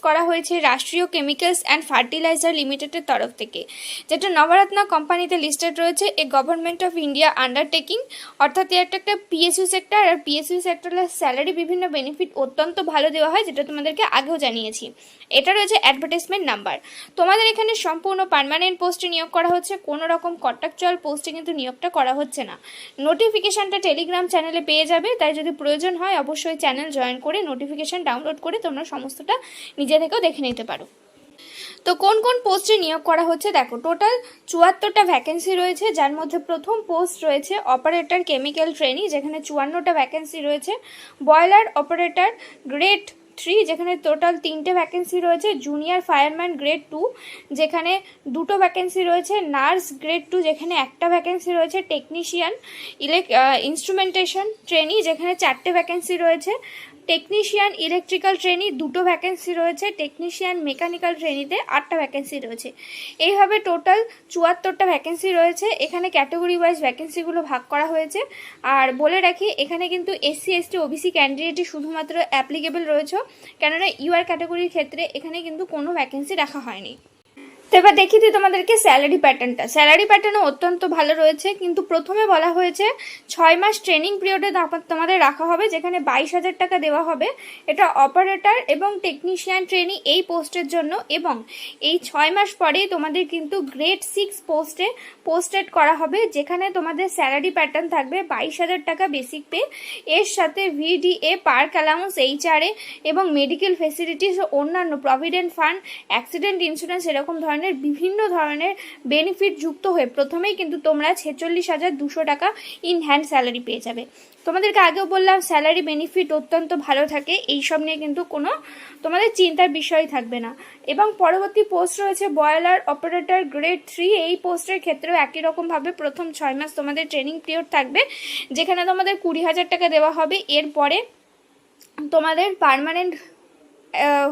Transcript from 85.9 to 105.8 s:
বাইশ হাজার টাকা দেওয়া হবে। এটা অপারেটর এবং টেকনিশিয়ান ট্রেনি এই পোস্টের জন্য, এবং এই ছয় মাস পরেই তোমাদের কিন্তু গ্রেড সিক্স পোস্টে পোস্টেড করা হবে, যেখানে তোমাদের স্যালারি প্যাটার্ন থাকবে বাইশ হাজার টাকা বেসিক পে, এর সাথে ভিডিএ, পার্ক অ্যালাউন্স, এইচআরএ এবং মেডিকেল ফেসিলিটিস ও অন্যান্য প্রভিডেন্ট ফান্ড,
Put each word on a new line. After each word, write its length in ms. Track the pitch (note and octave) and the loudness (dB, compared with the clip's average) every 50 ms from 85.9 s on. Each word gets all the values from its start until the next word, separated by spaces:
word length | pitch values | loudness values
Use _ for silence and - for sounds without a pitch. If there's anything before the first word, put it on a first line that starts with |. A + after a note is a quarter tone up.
| F4+ F4 C#4 D4+ | -4 -2 0 0
বাইশ 220 | B3+ C4+ D#4 D4 - | 0 0 0 0 -2
হাজার 180 | F4+ E4+ F#4 F4+ - F#4 | -2 -2 -2 -2 -2 -2
টাকা 140 | F4 F#4 F4+ D4 | 0 0 0 0
দেওয়া 180 | D4+ D4 D#4 E4 D#4+ | 0 0 0 0 -2
হবে। 200 | D#4+ B3+ D#4 A4+ C#5 - - - - - - - D4 | -2 -2 -2 -4 -4 -6 -12 -18 -18 -12 -4 -2 2
এটা 120 | E4 G4 D#4+ - - C#4 | 2 4 4 4 4 4
অপারেটর 500 | C4+ C#4 F4+ F#4+ F#4+ G4 F#4 F#4+ G4+ A4 B4+ - - C#4+ | 4 6 4 2 2 2 2 2 2 2 2 2 0 -2
এবং 140 | D4+ F#4 G4+ G#4 F#4 G4+ | 0 0 -2 -2 -2 -4
টেকনিশিয়ান 560 | F4+ C#4 C#4+ - F4+ F#4 F4+ - F#4 F#4 F#4+ F#4 F4+ | -4 -4 -4 -4 -4 -4 -4 -4 -2 -2 -2 -2 0
ট্রেনি 260 | F#4+ F4+ F4 F4 G4 - - C#4 D4 | 0 0 0 0 -4 -4 0 2 2
এই 60 | F#4 F#4 - | 2 2 0
পোস্টের 360 | E4+ E4+ D#4 D4 - F4 E4 C#4 D#4+ | -2 -4 -4 -4 -4 -6 -4 -2 -2
জন্য, 180 | E4+ D#4 D4+ F4 G#4+ - - D4 E4 | -2 -2 0 -4 -6 -4 -4 -4 -4
এবং 180 | E4+ E4 C4+ A3+ A3 - - - - - - - - - | -2 -2 -4 -4 -8 -14 -16 -16 -16 -16 -12 -4 -2 0
এই 80 | E4 F4 - - | 0 0 -2 -2
ছয় 220 | - D4 D4+ D#4 F4+ | 0 2 2 2 4
মাস 140 | G4+ G#4 G4+ - - | 2 0 0 0 0
পরেই 260 | F4 D#4 C#4+ F#4 G4+ G4 F#4+ | 0 2 2 2 0 0 -2
তোমাদের 300 | D#4+ D4+ D#4 D4 F4+ F4+ C#4+ E4+ | -2 -2 -2 -2 -2 -2 -2 -4
কিন্তু 220 | E4 D#4+ D4 G4 G4 D4 C4+ C4+ | -8 -6 -4 -4 -6 -6 -6 -4
গ্রেড 260 | C4 D4+ E4+ F#4+ F#4+ - - - | -2 0 0 0 0 -4 -6 -4
সিক্স 220 | G4 G4+ G4+ - - - - | -4 -4 -4 -6 -12 -6 -2
পোস্টে 380 | D#4+ D4+ D#4+ D#4 - - F4+ A4 B4 - - - - _ - F4 | -2 -2 -2 -4 -4 -4 -4 -4 -4 -6 -14 -20 -20 _ -4 -2
পোস্টেড 380 | D#4+ F4 F4 - - G4 F#4+ - | 0 0 -2 -2 -2 -4 -4 0
করা 240 | - E4+ D4+ D4+ D#4+ D4+ | 2 4 4 6 4 2
হবে, 180 | E4 C#4+ D#4 G#4 A4+ F#4 - | 0 -2 0 0 0 0 0
যেখানে 280 | C#4+ D4 C#4+ F4 F4+ F#4+ G4 F#4+ F#4 | -2 -4 -2 -2 -2 -2 -2 -2 -2
তোমাদের 280 | D#4 E4 E4 D4+ F#4+ F#4 - | -2 -2 -2 -2 -2 -2 0
স্যালারি 340 | - C#4+ C4 C4+ D4 C#4 F#4 F4+ | 0 0 2 2 0 0 0 0
প্যাটার্ন 300 | F4 D#4 D4 D4+ D4+ E4 D#4+ E4+ | 0 0 0 0 -2 -2 0 0
থাকবে 240 | D#4 C4+ C4 D#4+ F#4+ G4 - C#4 | -2 -2 -2 -2 -4 -4 -2 -4
বাইশ 220 | A3 - D#4+ D4+ - F4 | -4 -4 -6 -4 -4 -2
হাজার 180 | E4 F4+ F4 D4 - | -2 -2 -2 -2 -4
টাকা 160 | D#4+ D4 C#4+ - C#4+ | -2 -2 -2 -2 -2
বেসিক 300 | C4+ B3 B3+ - D4+ D4 - - | -4 -6 -8 -12 -14 -12 -6 -4
পে, 80 | F#4 C5 - - - - - - - - - D#4 | -4 -4 -4 -6 -14 -14 -14 -14 -10 -4 2 2
এর 100 | E4+ G4+ G4+ - | 2 2 2 0
সাথে 260 | G4 E4+ D#4 D#4 G4 G4 F#4 D4+ C#4+ D#4 | 0 0 0 0 0 -2 -2 -2 -2 0
ভিডিএ, 500 | E4 F4+ D#4+ E4 F4+ F4+ - - D#4 F#4 F#4 - D#4+ | 0 0 2 2 0 0 2 2 0 0 2 2 2
পার্ক 220 | B3+ B3 C#4+ D4+ - | 4 4 2 2 2
অ্যালাউন্স, 380 | E4+ D4+ D#4 D#4 E4+ F#4 G4 F4+ E4 C4 C4+ | 0 2 2 2 0 0 -4 0 0 0 0
এইচআরএ 420 | C#4 C#4+ - E4+ D#4+ D4+ D#4+ F#4+ A4 - - - - - - D4+ | 0 -2 0 2 2 2 2 0 -2 -4 -12 -18 -16 -8 -4 -2
এবং 140 | D#4 F4+ G4 F4 D4+ C#4+ | 0 2 2 2 2 2
মেডিকেল 340 | C#4 C4 F4 - F#4+ F#4+ F4+ E4 E4 | 2 0 0 0 0 0 0 2 0
ফেসিলিটিস 520 | D#4 D4+ - F4 D#4+ E4 C#4+ F#4 G4 F4+ F#4 F#4+ | -2 -2 -2 -6 -6 -4 -2 0 0 0 0 -2
ও 20 | - C#4+ C#4 | 0 0 0
অন্যান্য 320 | C#4+ D#4 E4+ F#4 F4+ E4 D4 C#4 C4+ | 0 0 -2 -2 -2 -2 -4 -2 0
প্রভিডেন্ট 440 | C4+ C4 C4 D#4 E4+ D4+ F4+ F4 E4+ - | 0 0 2 0 -2 -2 -2 -2 -2 -2
ফান্ড, 220 | E4+ D#4 D#4 F4 F#4+ | 0 0 0 0 -2